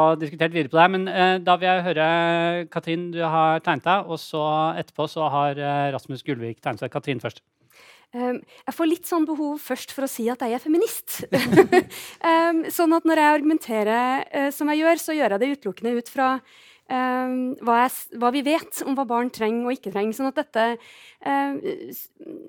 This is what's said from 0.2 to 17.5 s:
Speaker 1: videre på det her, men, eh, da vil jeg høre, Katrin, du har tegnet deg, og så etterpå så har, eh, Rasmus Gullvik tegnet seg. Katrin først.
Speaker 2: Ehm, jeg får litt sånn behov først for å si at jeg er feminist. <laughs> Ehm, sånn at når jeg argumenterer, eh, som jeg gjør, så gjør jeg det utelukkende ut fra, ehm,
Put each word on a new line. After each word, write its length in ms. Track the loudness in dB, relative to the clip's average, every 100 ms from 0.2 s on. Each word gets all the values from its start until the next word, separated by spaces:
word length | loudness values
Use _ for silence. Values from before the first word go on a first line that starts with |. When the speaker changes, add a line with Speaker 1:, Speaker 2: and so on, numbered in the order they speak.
| -2 -2 -2
Speaker 1:
videre 160 | 0 2
på 80 | 6
det 40 |
her, 120 | 6
men, 100 | 4 -2
eh, 260 | 2 2 2
da 160 | 2 2
vil 120 | 4
jeg 160 | 2 0
høre, 220 | 0 2 2 2 2 0 -2 -4
Katrin, 300 | -6 -4 -4 -4
du 60 | -4
har 380 | 0 2 2 2
tegnet 240 | 0 0 2
deg, 240 | 0 -2
og 80 | -10
så 240 | -6 -4 0 0 0 -2
etterpå 240 | -8 -6 -6
så 240 | -2 -2
har, 200 | 0 0 -2
eh, 340 | -2 -2 -2
Rasmus 320 | -4 -8 -10 -6
Gullvik 340 | -6 -6 -8
tegnet 220 | -8 -6
seg. 80 | -6
Katrin 320 | -6 -6 -4
først. 200 | -6 -10 _ _ _ _ -20 -20 _ -6
Speaker 2:
Ehm, 220 | -4 -6 -10 -16
jeg 80 | -8
får 160 | -2 0
litt 200 | 0 -2
sånn 180 | -2 0
behov 300 | -2 -4 -6
først 320 | -6 -8 -8
for 140 | -6 -6
å 20 |
si 220 | -4 -4
at 80 | -4
jeg 120 | -4 -4
er 60 |
feminist. 640 | 0 2 0 -4 -10 -10 -2 0 4 6 8
<laughs> 600 | 6 2 -4 -18 -2 2
Ehm, 360 | 4 4 0 -2
sånn 240 | 0 4 4
at 80 | 4
når 120 | 4
jeg 140 | 6
argumenterer, 920 | 4 2 0 0 0 2 2 2 -2 -2
eh, 160 | -2 -2
som 160 | -2 0
jeg 80 | 2
gjør, 220 | 4 2
så 140 | 0 0
gjør 180 | 2
jeg 80 | 2
det 80 | 0
utelukkende 400 | -2 -6 -6 -2 -2
ut 80 | -4
fra, 200 | -2 0 0 -6 -20 -20 _ -6
ehm, 540 | -2 0 -2 -2 -2 -4